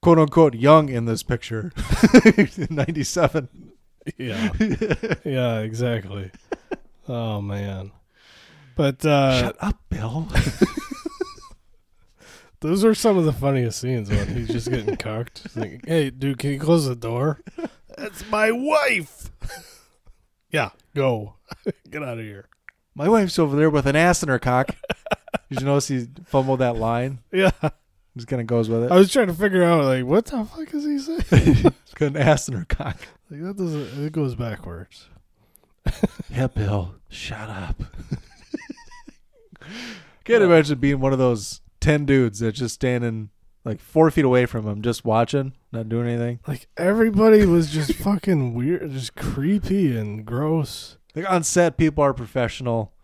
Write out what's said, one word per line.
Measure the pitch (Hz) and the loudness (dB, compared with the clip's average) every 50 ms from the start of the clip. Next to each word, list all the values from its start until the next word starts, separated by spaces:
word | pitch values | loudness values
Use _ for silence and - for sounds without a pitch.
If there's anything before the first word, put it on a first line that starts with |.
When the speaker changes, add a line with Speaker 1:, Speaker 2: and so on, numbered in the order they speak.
| - | 6
Speaker 1:
Quote | 175 170 160 | 6 6 6
unquote | 156 147 - 170 160 147 120 | 6 4 6 6 4 4 4
young | 113 120 143 151 160 156 139 | 2 6 8 8 8 6 4
in | 131 117 117 | -2 -4 -2
this | 117 113 104 - | -2 -4 -4 -2
picture. | - - 113 - - 117 110 107 180 - - - - - - - 214 - 247 - | -4 -4 -6 -4 -8 -8 -8 -8 -8 -8 -8 -4 -2 0 4 4 8 8 10 8
<laughs> | 226 - - 196 - - - 165 - | 8 6 6 2 0 0 -6 -6 -6
Ninety-seven. | 160 147 135 - 165 156 135 - - 180 165 143 - 160 135 - _ - - - - _ _ _ _ _ _ - - _ | -2 -2 -2 -2 -2 -4 -4 -4 0 2 2 2 2 -2 -6 -6 _ -20 -20 -20 -20 _ _ _ _ _ _ -14 -12 _
Speaker 2:
Yeah. | - - - 208 226 208 - | -8 -6 -6 -4 -4 -4 0
Speaker 1:
<laughs> | - 220 214 175 - 226 214 233 - - 220 180 - _ | 0 -2 -2 0 -4 -2 -4 -4 -4 -2 -6 -6 -6 _
Speaker 2:
Yeah, | 156 139 131 123 120 113 110 | -4 -2 -2 0 0 -2 -2
exactly. | 107 110 110 113 120 123 117 113 95 95 98 101 95 92 _ - _ _ - - _ _ - - - - _ _ _ - | -4 -6 -6 -4 -4 -2 -2 -4 -6 -8 -10 -12 -12 -12 _ -20 _ _ -14 -14 _ _ -14 -14 -14 -20 _ _ _ -10
Oh, | 127 120 117 110 110 104 | -8 -6 -6 -4 -6 -6
man. | 101 101 101 101 101 101 98 95 92 98 _ _ _ _ _ _ _ _ - - - _ - _ _ _ _ | -6 -6 -6 -6 -8 -8 -8 -10 -12 -14 _ _ _ _ _ _ _ _ -20 -20 -20 _ -20 _ _ _ _
But, | - 135 139 135 - - | 0 0 0 0 0 0
uh, | 156 147 143 139 135 131 127 | 2 4 4 4 4 4 2
Speaker 1:
Shut | 123 120 - - | 2 0 -4 -4
up, | - 202 - _ _ - | -4 -4 -4 _ _ -8
Bill. | - - 107 113 117 156 165 - - - - - - - - 1077 1077 - 1077 - - 1077 1077 - - - - 1077 1077 - | -6 -6 -4 -4 -4 -6 -6 0 2 2 2 2 2 0 0 0 0 -12 -10 -12 -14 -12 -12 -14 -10 -10 -12 -12 -12 -20
<laughs> | - 1017 - _ _ _ _ _ _ _ _ _ _ _ _ _ _ - - - _ _ _ _ | -20 -20 -20 _ _ _ _ _ _ _ _ _ _ _ _ _ _ -20 -20 -20 _ _ _ _
Speaker 2:
those | - 156 170 196 196 | -2 -2 0 4 4
are | 226 220 | 4 4
some | - - 233 202 | 4 2 2 4
of | 185 165 | 4 4
the | 156 135 | 2 0
funniest | - 127 139 139 131 123 117 107 - | 0 0 0 2 2 0 -2 -4 -6
scenes | - 123 131 120 107 101 | -6 -4 -4 -4 -4 -2
when | 104 104 101 98 107 | -2 -2 -2 -2 -4
he's | 123 117 110 | -6 -4 -4
just | 117 117 110 - | -4 -4 -4 -4
getting | - - 107 - 392 | -4 -4 -2 -4 -6
cucked. | - - 113 107 110 117 - _ - - | -6 -6 -8 -6 -8 -8 -10 _ -20 -20
He's | - - | -14 -8
like, | 113 113 98 - 120 - | -8 -8 -8 -10 -14 -6
"Hey, | - 165 165 147 135 | -2 0 0 0 0
dude, | 127 131 135 139 135 120 | -4 -6 -4 -4 -4 -4
can | - 139 | -4 -6
you | 143 135 | -4 -4
close | 151 156 170 170 151 | 2 2 2 2 2
the | 135 123 | 0 -4
door?" | 120 117 117 117 120 135 151 147 - - - - - 330 - - _ _ - - | -4 -6 -6 -4 -2 -2 -2 -4 -6 -10 -20 -12 -10 -12 -12 -12 _ _ -20 -16
"That's | - - - - - - 220 | -14 -14 -14 -12 -14 -8 -4
my | 226 208 214 220 | 0 0 2 2
wife." | 226 240 262 294 311 302 294 269 240 196 160 - - - - - - _ - - - - - - - _ _ _ _ | 0 0 0 2 2 2 2 2 -2 -2 -4 -8 -14 -18 -18 -18 -18 _ -12 -12 -12 -12 -18 -20 -20 _ _ _ _
<laughs> | _ _ - - _ _ _ _ _ _ _ | _ _ -20 -20 _ _ _ _ _ _ _
"Yeah, | - 151 127 - _ _ _ _ _ | -4 -4 -4 -4 _ _ _ _ _
go. | 143 135 131 120 110 104 98 - _ _ _ - _ _ | -2 0 0 0 -2 -6 -12 -18 _ _ _ -20 _ _
<laughs> | - - _ _ - | -10 -10 _ _ -16
Get | - 147 147 | -14 -12 -10
out | 131 120 113 | -10 -10 -12
of | 110 | -12
here." | 107 104 98 - _ _ _ _ - _ _ _ _ _ | -14 -16 -18 -20 _ _ _ _ -20 _ _ _ _ _
Speaker 1:
"My | - 143 175 | -2 2 4
wife's | 226 226 202 180 - - | 4 4 4 2 2 0
over | 165 147 139 | 2 2 4
there | 147 151 160 | 4 4 4
with | 147 147 131 | 4 2 0
an | 139 139 | 2 2
ass | 151 165 180 175 - - | 4 4 4 2 0 0
in | 151 | -2
her | 131 120 | -2 0
cock." | - 127 123 127 135 - - _ - - - _ _ - | 0 0 0 0 0 -2 -6 _ -8 -10 -10 _ _ -6
<laughs> | - - _ - - - _ _ | -6 -6 _ -10 -10 -10 _ _
Did | 139 - | -8 -4
you | 131 | -2
notice | 139 139 143 139 | 2 2 0 0
he | - 143 127 120 120 135 - - | 0 -4 -4 -4 -8 -14 -20 -16
fumbled | _ - 139 131 135 135 127 | _ 0 0 2 2 0 0
that | 131 123 120 | 0 0 0
line? | 113 110 113 117 117 123 135 139 123 _ _ - | -2 -2 -2 -2 -2 -2 -4 -8 -12 _ _ -2
Speaker 2:
Yeah. | 185 190 185 - - - 151 - _ _ _ _ _ _ _ _ | 2 2 2 2 0 -4 -6 -6 _ _ _ _ _ _ _ _
Speaker 1:
Just | 127 117 - | -16 -10 -6
kinda | 135 123 117 | -6 -6 -2
goes | 110 120 117 113 110 | 0 0 0 2 2
with | 113 113 117 | 0 -2 0
it. | 123 | 4
Speaker 2:
I | 170 | 6
was | 180 196 185 - | 6 6 6 6
trying | 277 233 185 | 0 0 0
to | 170 | 0
figure | 160 202 208 190 185 175 | -2 -2 0 4 4 4
out, | 170 170 165 143 | 4 4 4 4
like, | 135 131 127 123 | 2 0 0 0
what | 123 151 208 233 | 2 0 0 0
the | - - 247 214 | 0 -6 -6 -6
fuck | 214 - 320 320 - - | -6 -8 -14 -12 -8 -8
is | 294 294 | -6 -4
he | 302 294 285 | -4 -4 -4
saying? | 269 294 330 349 - - - - - - - - - - - _ _ | -4 -6 -6 -6 -2 4 4 4 6 6 4 4 4 2 0 _ _
<laughs> | _ - | _ -6
Speaker 1:
Got | - 151 | -4 -4
an | 147 139 | -2 0
ass | 156 139 139 151 139 - - | 0 2 2 2 2 0 -6
in | 131 | -8
her | 104 - | -8 -6
cock. | _ - - 147 147 - - - - _ _ _ _ | _ -6 -6 -6 -8 -10 -10 -14 -20 _ _ _ _
Speaker 2:
Like, | 160 143 | -16 -12
that | 165 185 202 | -12 -12 -8
doesn't, | 202 185 170 156 147 139 107 120 143 143 | -6 -6 -4 -4 -6 -6 -8 -8 -8 -8
it | 156 151 | -6 -4
goes | 156 147 131 120 | -4 -4 -4 -4
backwards. | 107 120 117 104 95 - 87 85 85 90 _ - - - _ - - _ _ _ _ _ _ _ _ _ _ _ _ _ | -6 -6 -8 -8 -10 -12 -14 -14 -14 -16 _ -20 -20 -20 _ -20 -20 _ _ _ _ _ _ _ _ _ _ _ _ _
<laughs> | - - - - - - - - - | -4 -2 -2 -2 -4 -4 -6 -14 -8
Speaker 1:
Yeah, | - 123 131 127 | -4 -4 -4 -2
Bill, | _ - 107 101 104 101 90 87 92 - _ _ | _ -2 -2 -2 -2 -2 -4 -6 -10 -18 _ _
shut | - - - - - 107 107 107 | -18 -16 -14 -12 -12 -12 -12 -12
up. | 104 95 95 82 - - - - - - - - - - - - 807 762 - _ - - 960 906 906 932 906 906 960 960 932 - - _ _ _ 587 523 453 415 - - | -12 -12 -8 -8 -6 -8 -8 -12 -12 -16 -12 -10 -12 -12 -12 -18 -20 _ -20 _ -14 -14 -14 -14 -20 -20 -20 -20 -20 -20 -20 -20 -20 _ _ _ _ _ _ _ -20 -20
<laughs> | - 151 196 233 247 240 220 190 156 - _ _ _ | -20 -18 -16 -16 -16 -16 -16 -18 -20 -20 _ _ _
Can't | - 233 233 202 | 2 4 4 6
Speaker 2:
Uh, | |
Speaker 1:
imagine | 180 170 160 156 143 151 127 | 6 6 6 6 4 0 0
being | 123 139 143 135 | 2 0 0 2
one | 127 135 135 | 0 0 2
of | 131 | 2
those | 131 127 120 110 98 - - - - - _ _ | 2 2 2 0 -4 -10 -14 -16 -20 -20 _ _
ten | - 151 151 147 147 | 0 2 2 2 2
dudes | 139 139 135 127 113 101 98 | 2 4 4 4 2 0 -2
that's | 117 113 104 127 | -4 -4 -2 -4
just | 127 113 - | -6 -6 -6
standing, | - - 127 123 123 120 117 113 110 107 107 _ _ _ - _ _ _ | -4 -2 -2 -2 0 -2 -4 -4 -6 -10 -12 _ _ _ -20 _ _ _
like, | - 107 - | -8 -8 -8
four | - - - 156 160 160 | -10 -4 4 6 6 6
feet | - - 147 | 6 4 4
away | 131 123 127 123 | 4 4 4 2
from | 120 - 117 107 | 2 -2 -6 -6
him, | 107 104 104 107 | -6 -6 -4 -2
just | 120 117 - - | -4 -4 -2 -2
watching, | 117 107 110 117 113 - 143 135 135 131 _ _ _ | 0 2 2 2 2 0 -4 -4 -4 -10 _ _ _
not | - 113 113 110 | -10 -10 -8 -4
doing | 113 117 120 120 | -4 -4 -2 -2
anything. | 120 120 120 120 120 117 - - | -2 -2 -4 -4 -6 -8 -8 -10
Speaker 2:
Like, | 139 123 - _ _ | -10 -10 -10 _ _
everybody | - 170 180 202 226 226 226 208 196 220 226 220 214 208 | -2 0 0 2 4 2 2 4 4 6 8 8 8 8
was | 190 170 170 165 147 | 6 4 4 2 2
just | 151 156 151 135 - | -2 -4 -2 -2 -4
<laughs> | |
fucking | - - 202 202 190 - 202 185 151 135 123 117 | -2 0 0 0 0 0 0 0 0 0 -2 -2
weird, | 120 120 143 175 - - 156 | -2 -2 -2 -2 -2 -4 -6
just | 135 135 123 113 _ | -8 -8 -10 -10 _
creepy | - - - - 139 139 165 202 208 165 - 185 202 190 147 123 | -8 -8 -6 -4 -2 -2 0 0 0 0 -2 0 2 2 2 0
and | 113 107 104 104 110 107 | 0 -4 -6 -8 -10 -10
gross. | 107 117 123 147 156 160 160 147 - - - - - - _ _ _ _ | -8 -6 -4 -2 0 0 -2 -2 -4 -8 -14 -16 -18 -20 _ _ _ _
Speaker 1:
Like, | 156 170 196 | -8 -4 0
on | 185 175 160 | 0 0 0
set, | - - 180 170 165 135 - | 2 4 4 4 4 4 2
people | 160 156 147 156 147 | 0 0 2 2 2
are | 139 135 | 2 2
professional. | 131 123 110 - 131 120 117 - - 131 123 117 117 107 95 _ _ | -2 -8 -6 -2 -2 -2 -2 -4 -6 -6 -4 -2 -4 -4 -6 _ _